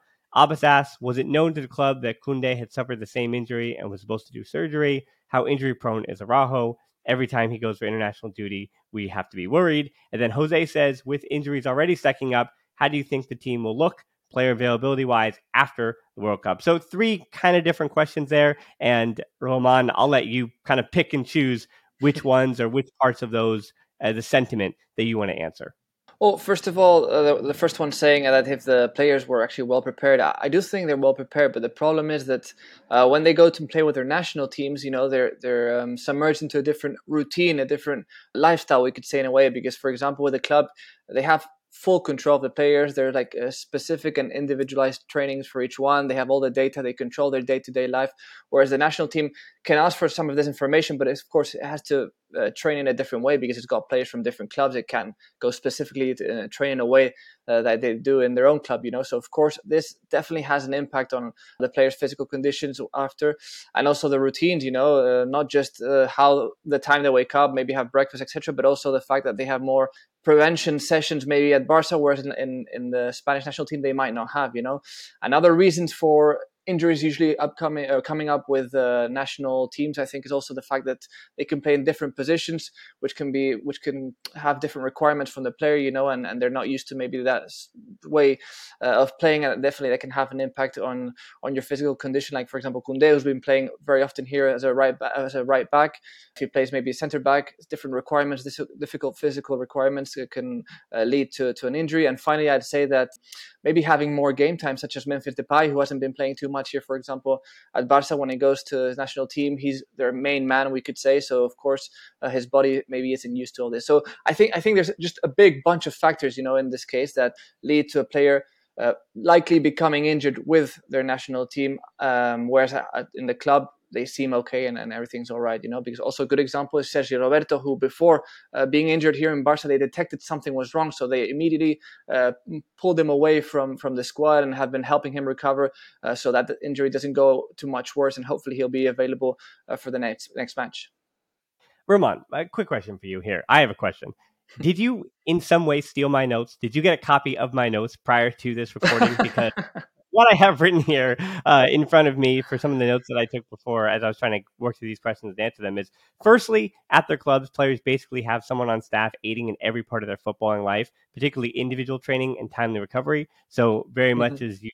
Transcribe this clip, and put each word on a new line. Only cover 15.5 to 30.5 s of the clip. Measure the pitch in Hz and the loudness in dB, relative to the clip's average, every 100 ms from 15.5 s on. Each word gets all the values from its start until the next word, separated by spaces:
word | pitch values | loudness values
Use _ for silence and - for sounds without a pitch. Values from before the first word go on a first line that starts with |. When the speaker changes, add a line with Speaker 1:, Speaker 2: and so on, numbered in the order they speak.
| 131 | 2
Speaker 1:
after | 135 - 117 117 _ - | 2 2 -4 -4 _ -6
the | |
World | 104 98 | -4 -2
Cup?" | 101 92 | -2 -2
So | - 120 | 0 0
three | - 180 226 202 - | -2 -2 0 -2 -6
kind | - 180 175 | -2 2 2
of | |
different | 165 170 151 | 2 0 -2
questions | - 151 - 139 | 0 -2 -2 0
there. | 147 147 147 - - | 4 4 2 -8 -4
And | 117 120 113 107 - _ | 0 2 0 -4 -10 _
Roman, | 127 131 127 127 123 - | -4 0 4 4 4 2
I'll | 135 | 2
let | 135 113 | 2 0
you | 123 117 - | -4 -6 -8
kind | - 131 | -2 -2
of | 113 | 0
pick | 180 156 | 0 0
and | 143 127 | -2 -2
choose | 160 131 120 - _ _ _ | 0 0 0 -6 _ _ _
which | 143 143 | 0 0
<laughs> | |
ones | 139 131 131 120 | 2 4 4 0
or | 117 | -2
which | 131 131 - | -2 -4 0
parts | 131 117 | 0 0
of | 117 | -4
those, | 113 113 110 - _ _ - | -2 0 -2 -6 _ _ -6
uh, | 110 | -4
the | 113 | -4
sentiment | - 135 123 110 95 - _ - | 0 2 2 -2 -4 -6 _ -6
that | |
you | 113 110 | -4 -2
wanna | 101 | -4
answer. | 85 80 - - - _ _ _ - | -4 -8 -10 -18 -20 _ _ _ 0
Speaker 2:
Well, | 208 - | 2 2
first | - 196 196 | 0 -4 -2
of | 175 | 4
all, | 180 170 - | 6 6 4
uh, | 147 | 2
the, | 147 - | 4 2
the | 139 | -2
first | 143 165 - | -2 -2 0
one | 147 | -6
saying | - 147 143 | 2 4 4
that | 135 135 131 | 6 4 4
if | 135 | -2
the | 135 127 120 - | 2 4 4 2
players | 143 139 131 | 2 2 0
were | 123 | 0
actually | 117 - 123 | 0 -4 -2
well | 127 | -2
prepared, | 127 - 139 135 | -2 0 4 4
I, | 80 - | 4 0
I | |
do | 139 | 0